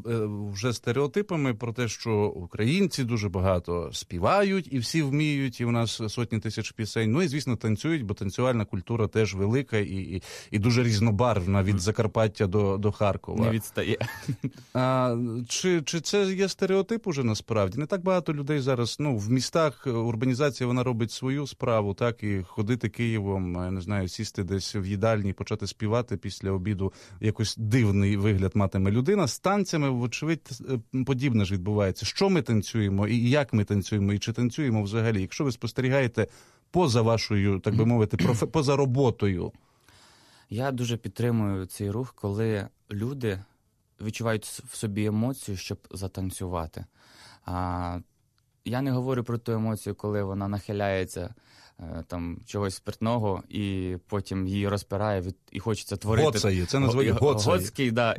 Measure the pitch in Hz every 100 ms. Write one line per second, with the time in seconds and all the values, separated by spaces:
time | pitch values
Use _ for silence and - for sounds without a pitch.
0 | 117 117 107 104 104 98 123 113 - 120
1 | 143 - 202 165 139 110 117 113 117 -
2 | 117 104 104 - 87 - 110 180 190 -
3 | 123 117 101 92 95 90 85 85 78 -
4 | - 87 98 190 202 190 - 135 113 165
5 | 143 147 151 143 135 - 120 120 113 -
6 | 110 - - 110 110 107 107 - 107 -
7 | 110 127 180 143 135 113 110 107 151 165
8 | 104 101 98 - 123 120 101 98 - 117
9 | 104 110 104 95 98 123 131 110 98 95
10 | 87 92 - - - 107 107 120 120 107
11 | 117 101 123 101 90 98 95 101 87 107
12 | 110 113 110 - 101 104 101 98 104 -
13 | 104 92 - 90 113 113 - - 85 -
14 | 117 - - 123 135 - - 127 127 131
15 | 127 117 120 113 123 - 185 175 139 170
16 | - 208 190 190 196 - 190 190 190 226
17 | 208 139 120 107 - 110 98 110 151 196
18 | 180 185 170 147 143 151 127 123 117 -
19 | 147 117 101 127 120 175 156 - 139 120
20 | 120 113 127 123 147 120 123 123 123 117
21 | 113 - 131 139 143 - 123 113 101 95
22 | 120 113 110 98 87 - 107 123 110 -
23 | 120 110 98 98 90 87 90 92 87 104
24 | 92 - 107 - 90 98 - 107 92 101
25 | 113 110 101 95 - 107 98 - 107 117
26 | 120 98 101 - 98 95 90 98 95 -
27 | - - 107 - 110 - 113 127 110 101
28 | 98 101 101 95 92 104 98 98 95 110
29 | 131 208 147 - 180 202 185 165 143 123
30 | 123 - 151 160 - 120 135 127 113 131
31 | 127 131 139 113 95 98 90 104 98 90
32 | 101 - 196 185 - 113 95 117 101 98
33 | 104 117 120 147 143 110 101 104 92 107
34 | 98 101 - 117 123 131 143 110 101 113
35 | 113 104 92 - 147 117 113 - 127 139
36 | 127 - 104 - - _ _ 175 170 120
37 | 113 113 - 104 101 95 107 110 110 120
38 | 107 107 - 117 139 160 135 139 139 127
39 | 135 - 104 90 87 - _ _ _ -
40 | - - _ - - 107 139 127 120 117
41 | 107 - 120 117 104 98 92 - 101 101
42 | 127 - 104 101 113 104 - _ - 104
43 | 113 139 117 92 98 _ _ _ _ -
44 | 104 107 113 110 - - - - 113 101
45 | 107 107 120 135 - 95 - 98 - 90
46 | 92 - 95 - 92 87 80 - 87 _
47 | - - - - - 90 90 90 87 87
48 | - _ _ _ _ _ - 123 139 127
49 | 127 127 120 117 - 113 110 107 - 98
50 | 104 104 98 98 98 101 - 101 101 95
51 | 90 - 87 - _ - - - 82 80
52 | 82 87 85 82 - 104 101 - - -
53 | 110 120 107 92 - - 101 95 92 90
54 | - 104 - 95 92 101 101 101 - 98
55 | 107 101 90 95 _ - - 107 - 98
56 | 104 113 151 110 101 95 85 135 135 123
57 | 113 101 143 123 104 180 185 - 131 117
58 | 117